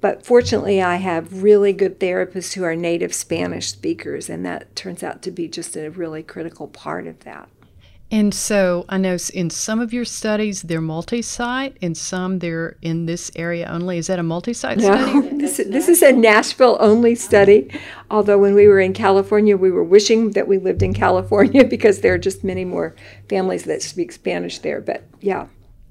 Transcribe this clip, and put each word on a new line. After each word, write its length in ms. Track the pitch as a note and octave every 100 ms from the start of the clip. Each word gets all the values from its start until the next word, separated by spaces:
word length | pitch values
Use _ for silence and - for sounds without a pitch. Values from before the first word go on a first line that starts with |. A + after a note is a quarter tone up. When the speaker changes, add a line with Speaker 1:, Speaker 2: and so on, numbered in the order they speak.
Speaker 1:
but 240 | G3+ -
fortunately 580 | - A#3+ A#3+ G#3+ - G3
I 140 | F#3 F3
have 460 | F#3+ E3 E3 F#3+
really 300 | G3+ G#3 G3+
good 260 | F3+ F#3+ F#3
therapists 560 | F#3 F#3 F3+ F#3 F3
who 100 | F#3+
are 120 | F3+ E3
native 380 | E3+ E3+ E3+
Spanish 540 | - - E3+ F3+ F3 -
speakers, 600 | - D#3+ E3+ D3 C#3+ -
and 160 | E3
that 300 | F3+ E3+ - -
turns 260 | F#3+ F3
out 200 | F3+ -
to 80 | F#3
be 180 | F3 E3
just 280 | - E3+ -
a 140 | D#3
really 320 | F3 E3 D#3
critical 460 | D#3+ - E3 E3 D3+
part 380 | - D3+ E3 E3+
of 140 | D#3+
that. 280 | - D2+ - _ _ _ - - -
Speaker 2:
And 220 | A3 G#3
so 500 | F#3+ - G#3 F#3 F3 -
I 80 | F#3+
know 160 | F#3+
s-, 160 | F3+ -
in 180 | F#3 E3+
some 320 | - - A3
of 140 | A#3
your 100 | A#3+
studies, 580 | A#3 - A3 G#3+ G#3+ F#3+
they're 200 | E3 E3
multi-site, 960 | D#3+ D#3+ E3+ A#3+ A3 - A#3+ B3+ C4+ C4+
and 160 | F3 D#3+
some 440 | - F#3 F#3 F#3
they're 360 | E3+ E3 E3 -
in 240 | E3 E3 E3
this 240 | E3+ -
area 320 | - E3+ E3+ E3+
only. 300 | E3+ F3+ F3
Is 120 | E3
that 100 | F#3
a 40 |
multi-site 540 | E3 E3 F3+ A#3+ - A3
Speaker 1:
No, 180 | G#3
Speaker 2:
study? 340 | G3+ C4 C#4 -
Speaker 1:
<laughs> 40 | C#4+
this, 180 | C#4+ -
this 320 | G3 A#3+ F4
is 140 | E4+
a 100 | D4
Nashville-only 1000 | B3 A3+ G#3+ A3+ - B3+ - G#3+ A3 A#3
study, 560 | A#3 - G#3 G3 G#3 - - - - -
although 280 | G#3+ G3+ G3+
when 160 | G3+
we 140 | G3+ G#3
were 120 | G3
in 120 | F#3
California, 640 | F#3+ G#3+ G3 G3 G#3 G#3+ G3
we 140 | F#3+
were 120 | F3+
wishing 500 | E3 G3 G#3 A3+ A3+
that 140 | - -
we 120 | F#3+
lived 240 | F#3 F3+
in 100 | F#3+
California 720 | G3 F#3+ F#3 F#3+ G#3 A#3+ C#4
<laughs> 40 | A#3+
because 340 | A#3 A3 G3
there 100 | F#3+
are 60 | F3+
just 260 | F#3+ F#3+
many 220 | G3 F#3 F#3
more 280 | F3+ E3 E3 - - -
families 340 | G3 F#3+ F3+
that 160 | E3+ D3+
speak 320 | - F3+ E3+
Spanish 460 | - - F3 F3 -
there, 240 | D#3 D3
but 220 | - - - _
yeah. 260 | G3 F#3 - _ _ - -